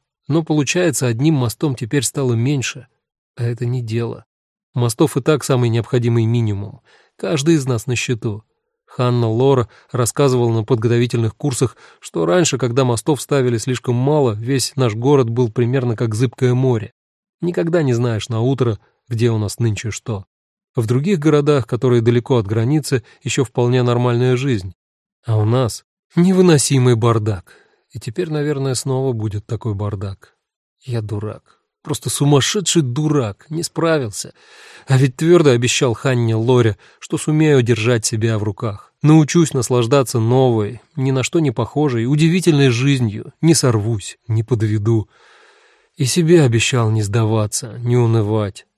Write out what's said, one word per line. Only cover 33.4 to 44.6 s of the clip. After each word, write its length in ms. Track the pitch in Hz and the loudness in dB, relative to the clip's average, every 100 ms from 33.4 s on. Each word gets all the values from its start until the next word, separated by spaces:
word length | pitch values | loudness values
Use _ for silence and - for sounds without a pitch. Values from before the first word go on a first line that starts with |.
| - | -10
Не 140 | 156 | -8
справился. 720 | 170 - 165 156 113 - - - _ - - - - | -8 -4 0 0 -2 -10 -14 -18 _ -20 -20 -16 0
А 120 | 131 | 2
ведь 180 | 135 - | 2 0
твёрдо 360 | 160 175 147 | 4 6 6
обещал 420 | 120 123 - 135 | 4 2 0 0
Ханне 400 | 110 139 123 117 | 0 -2 0 0
Лоре, 420 | 110 117 123 113 98 _ _ | 0 2 4 2 0 _ _
что 180 | - 156 | -8 -6
сумею 460 | - 156 156 139 | -2 2 4 4
держать 420 | 117 110 113 120 | 4 0 0 0
себя 340 | - 110 117 110 | -2 -2 -2 -2
в 40 | |
руках. 500 | 104 - 113 98 - _ | -4 -6 -8 -10 -16 _
Научусь 520 | 147 156 143 170 160 | 4 6 4 2 0
наслаждаться 640 | 135 117 123 117 139 123 120 | 0 0 0 2 2 2 0
новой, 640 | 113 131 131 113 104 117 _ - | 2 2 2 2 -2 -8 _ -6
ни 160 | 135 | -2
на 100 | 131 | -2
что 160 | 123 170 | -2 0
не 140 | 151 | 0
похожей, 540 | 117 110 143 151 117 117 | -2 -4 -2 -2 0 0
удивительной 640 | 147 160 185 175 143 135 | 2 2 2 2 4 4
жизнью. 640 | 117 139 135 113 110 143 - | 2 2 2 0 -4 -12 -2
Не 140 | 160 | 2
сорвусь, 640 | 160 131 110 107 110 - - - | 4 2 2 0 -4 -8 -14 -4
не 160 | 110 | -4
подведу. 640 | 110 110 | 0 -2